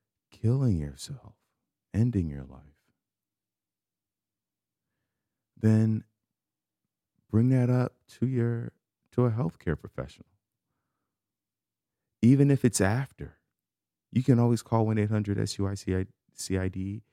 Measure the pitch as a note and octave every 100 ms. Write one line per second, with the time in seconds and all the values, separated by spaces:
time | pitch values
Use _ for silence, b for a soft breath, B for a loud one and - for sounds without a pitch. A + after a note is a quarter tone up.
0 | _ _ _ - A2+ C3 C3 F2 D2 C#2
1 | - C#3 - _ _ _ _ _ _ F#2+
2 | A#2+ G#2 E2 C#2+ C2 C2+ D2 _ _ _
3 | _ _ _ _ _ _ _ _ _ _
4 | _ _ _ _ _ _ _ _ _ _
5 | _ _ _ _ _ - A2 A2 A2 A2
6 | - _ _ _ _ _ _ _ _ _
7 | _ _ _ G#2+ B2 C3 B2 B2+ B2 -
8 | _ - A#2+ B2+ A#2 A#2 A#2 - _ _
9 | _ - B2 A2 D#3+ - F2 D2+ - -
10 | D2 - - _ _ _ _ _ _ _
11 | _ _ _ _ _ _ _ _ _ _
12 | _ _ A2+ C#3 C#3+ C3+ B2 - F#2+ A#2
13 | C3+ - C#2+ - _ _ _ _ _ _
14 | _ A2+ B2+ A#2+ A#2+ A#2 - A2+ A2 G#2+
15 | G#2 G#2+ G2+ G2+ G#2 - G2 G2 - F#2
16 | F#2+ _ _ - - F#2+ F#2 F#2+ G2 G#2+
17 | -